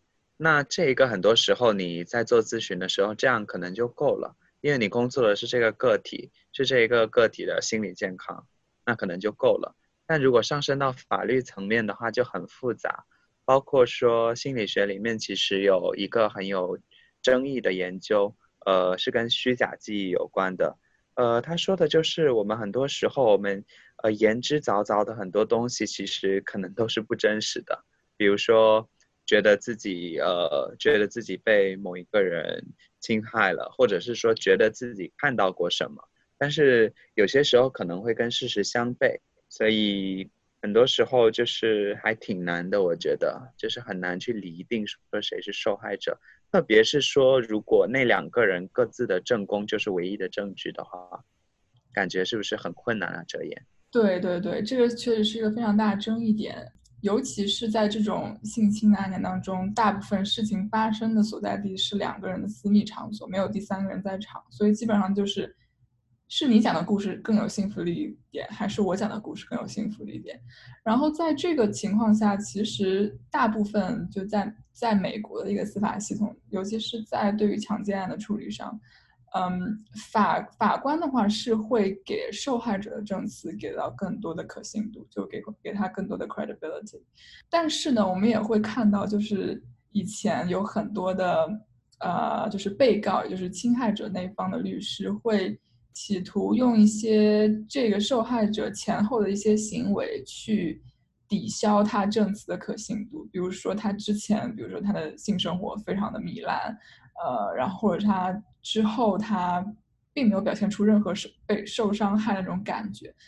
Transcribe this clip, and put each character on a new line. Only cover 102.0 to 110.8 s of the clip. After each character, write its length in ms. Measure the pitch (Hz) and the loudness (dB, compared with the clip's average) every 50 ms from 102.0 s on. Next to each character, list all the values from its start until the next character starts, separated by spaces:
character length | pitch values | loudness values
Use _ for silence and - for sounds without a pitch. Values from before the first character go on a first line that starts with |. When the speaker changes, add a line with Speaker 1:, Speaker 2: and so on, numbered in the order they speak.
| 196 | 0
Speaker 2:
证 280 | 208 208 220 208 185 202 | 0 2 2 2 0 0
词 140 | - - | -4 -6
的 100 | - 180 | -8 -8
可 200 | 180 - - - | -8 -6 -8 -10
信 280 | - - - - 214 208 - | -10 -8 -8 -8 -8 -8 -10
度。 180 | - - - - | -12 -14 -14 -10
比 60 | - | -6
如 140 | 185 180 185 | -4 -4 -4
说 240 | 185 - - 185 190 | -6 -6 -4 -4 -4
他 160 | 214 - 208 | -2 -2 -4
之 220 | 202 202 - - 214 | -4 -4 -2 -4 -4
前， 420 | 208 - - 214 214 - - - | -2 0 0 -2 0 -2 -4 -8
比 60 | - | -8
如 80 | - - | -10 -8
说 100 | 185 180 | -8 -4
他 140 | 196 202 - | -2 -2 -2
的 240 | 165 160 151 - | -2 -4 -8 -10
性 200 | - - - 190 | -8 -4 -4 -2
生 220 | 180 - 175 170 180 | -2 -2 -2 -4 -4
活 160 | 202 - - | -6 -6 -8
非 160 | 208 - - 196 | -8 -6 -4 -4
常 180 | 196 202 - | -2 -2 -4
的 80 | - - | -6 -8
糜 260 | - 175 - - - | -10 -10 -10 -8 -6
烂， 320 | 170 - - - - - - - - - _ _ - _ - | -4 -4 -4 -4 -8 -10 -12 -16 -20 -20 _ _ -20 _ -8
呃， 320 | 170 147 123 113 101 98 85 | -6 -4 -4 -2 -4 -2 -2
然 160 | 107 127 196 | -2 -2 -4
后 80 | 185 | -4
或 200 | - - 202 175 | -2 0 0 0
者 80 | 156 208 | 2 2
他 380 | 208 196 185 180 185 185 208 - _ _ _ | 0 0 0 0 -2 -4 -6 -10 _ _ _
之 220 | - - - 214 220 | -10 -4 -2 0 0
后 340 | 214 - 269 240 214 185 | 0 2 2 2 2 2
他 480 | 185 208 220 214 180 180 180 175 180 190 208 214 - _ _ _ _ _ _ | 0 -2 -2 -2 -2 0 0 -2 -2 -4 -6 -10 -14 _ _ _ _ _ _
并 160 | _ 294 269 | _ 2 2
没 80 | 214 190 | 4 4
有 60 | 190 | 4
表 120 | 196 165 - | 0 -2 -2
现 160 | - 208 202 | 0 -2 -2
出 140 | - - | 0 2